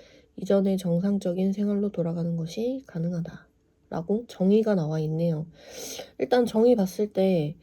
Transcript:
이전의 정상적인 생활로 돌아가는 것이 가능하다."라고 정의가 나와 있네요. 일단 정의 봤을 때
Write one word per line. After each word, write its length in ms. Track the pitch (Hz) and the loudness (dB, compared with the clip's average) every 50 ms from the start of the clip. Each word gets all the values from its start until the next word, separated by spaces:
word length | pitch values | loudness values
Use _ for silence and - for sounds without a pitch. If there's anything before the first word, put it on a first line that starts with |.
| - - - - _ _ _ | -18 -20 -20 -20 _ _ _
이전의 400 | - 196 - 202 196 190 196 190 | -12 0 2 2 4 4 2 0
정상적인 760 | 190 190 175 170 170 190 202 202 196 - 185 170 185 190 196 | 0 0 0 0 2 2 0 0 0 -2 -2 -2 0 0 -2
생활로 400 | 196 208 202 208 202 202 208 202 | 0 0 -2 -2 0 0 -2 -2
돌아가는 440 | - - 165 170 170 170 170 170 170 | -2 -2 -4 -2 -2 -2 -2 -2 -2
것이 480 | 165 160 165 170 214 226 247 269 262 - | -4 -6 -6 -6 -4 -4 -4 -4 -6 -10
가능하다."라고 1400 | - - 170 165 175 180 170 170 - - - - _ _ _ _ _ _ _ _ _ 190 175 170 165 202 226 240 | -10 -8 -6 -4 -4 -4 -4 -6 -8 -12 -16 -20 _ _ _ _ _ _ _ _ _ -8 -8 -4 -2 -4 -4 -4
정의가 480 | - - - 185 190 208 220 220 214 208 | -10 -4 0 4 4 4 4 4 2 2
나와 240 | 185 151 151 160 160 | 2 0 0 -2 -2
있네요. 440 | 156 156 156 160 170 170 160 151 165 - - - - - - - - - - - - - _ | -2 -2 -2 0 0 0 0 -2 -6 -10 -14 -20 -20 -20 -18 -16 -14 -14 -14 -14 -16 -16 _
일단 280 | - - - 247 247 240 | -6 0 2 2 2 2
정의 300 | - - 220 226 247 247 | 2 2 4 6 6 6
봤을 360 | 220 190 190 - - 208 208 | 4 2 0 0 -4 -4 -2
때 460 | - 190 190 190 185 165 147 147 - - | 0 0 2 2 2 2 0 -2 -6 -10